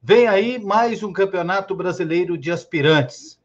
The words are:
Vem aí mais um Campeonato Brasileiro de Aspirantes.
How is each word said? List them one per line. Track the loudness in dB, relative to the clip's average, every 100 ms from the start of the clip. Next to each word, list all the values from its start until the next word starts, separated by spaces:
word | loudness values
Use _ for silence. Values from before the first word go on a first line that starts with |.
Vem | 6 4 6
aí | 2 0 -4
mais | 0 0 0 -2
um | -8
Campeonato | -2 -2 -2 -2 -4 -4 -6
Brasileiro | -6 -4 -2 -2 -2 -4
de | -4
Aspirantes. | -6 -4 0 2 2 0 -8 -20 -20